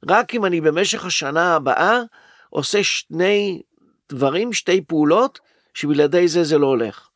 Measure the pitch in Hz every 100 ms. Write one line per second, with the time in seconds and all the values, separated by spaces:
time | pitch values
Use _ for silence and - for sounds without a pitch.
0 | - 196 240 240 196 175 156 151 196 214
1 | 180 - 143 151 175 165 139 123 175 240
2 | 233 _ _ _ _ - 139 202 196 -
3 | - 160 185 208 202 180 - _ _ _
4 | _ 135 139 156 233 220 - 185 160 160
5 | 151 180 262 - _ _ _ - 147 147
6 | 147 175 175 165 160 151 139 131 113 98
7 | _